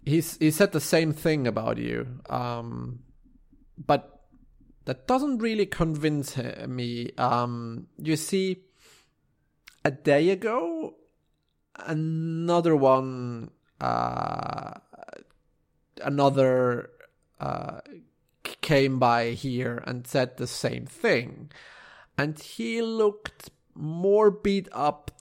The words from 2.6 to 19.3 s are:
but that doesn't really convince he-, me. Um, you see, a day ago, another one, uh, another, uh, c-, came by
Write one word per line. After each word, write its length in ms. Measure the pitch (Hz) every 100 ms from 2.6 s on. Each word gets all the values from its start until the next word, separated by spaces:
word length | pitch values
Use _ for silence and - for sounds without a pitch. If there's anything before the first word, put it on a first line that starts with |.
| 117 120 123 120 - _ _ - _ - _ -
but 360 | 147 143 - - _ _ - _ - _
that 240 | - 131 -
doesn't 300 | 254 294 247
really 280 | 226 220 196
convince 680 | - 160 151 151 147 135
he-, 320 | 135 120 - 127
me. 420 | 127 120 120 120 -
Um, 680 | 123 120 120 120 117 117 - -
you 180 | 151 156
see, 480 | - 196 190 185 _ _ _ _ _ _ _ _ _ _ - -
a 60 | -
day 400 | 135 151 143 170
ago, 640 | 196 220 240 339 330 - - _ _ _ _ _ _ _ -
another 960 | - 156 160 160 165 165 170 175 170
one, 760 | 151 135 131 131 127 123 117 107 - _ -
uh, 920 | 64 58 60 62 50 50 - - - - _ - - - - _ _ _ _ _ _ -
another, 880 | 139 143 139 131 131 127 123 120 - _ - _ _ -
uh, 420 | - 50 - - - - - _ _ _ -
c-, 80 | -
came 360 | - 139 135 127
by 320 | 123 117 117